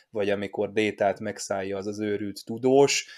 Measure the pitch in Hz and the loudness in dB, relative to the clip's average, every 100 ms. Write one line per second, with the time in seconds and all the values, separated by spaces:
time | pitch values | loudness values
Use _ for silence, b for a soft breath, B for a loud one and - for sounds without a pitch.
0 | B 110 101 101 98 - 101 101 107 98 | B -4 -2 -2 -4 -4 -4 0 -2 2
1 | 101 95 107 101 - 98 98 98 101 104 | 0 0 -6 -8 -6 -4 -4 -6 -6 -6
2 | 107 101 104 101 - 113 127 135 143 - | -4 -4 -6 -10 -10 -2 4 6 6 4
3 | - | -4